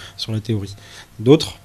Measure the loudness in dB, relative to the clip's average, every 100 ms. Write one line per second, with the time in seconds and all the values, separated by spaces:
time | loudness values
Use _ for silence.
0 | -18 -12 -8 -6 -4 -4 -6 -12 -20 -20
1 | -20 0 6 6 4 -12